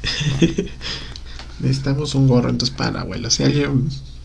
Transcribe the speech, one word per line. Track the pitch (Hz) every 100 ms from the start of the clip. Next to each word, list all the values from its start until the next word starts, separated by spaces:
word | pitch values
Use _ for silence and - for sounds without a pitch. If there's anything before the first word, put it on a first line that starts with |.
| - - 147 135
<laughs> | 165 - - - - - - - - - - -
Necesitamos | 131 135 139 139 151
un | 139 135
gorro | 123 127
entonces | 120 120
para | - -
el | -
abuelo. | - - 117
Si | -
alguien | 135 139 143 135 - - - -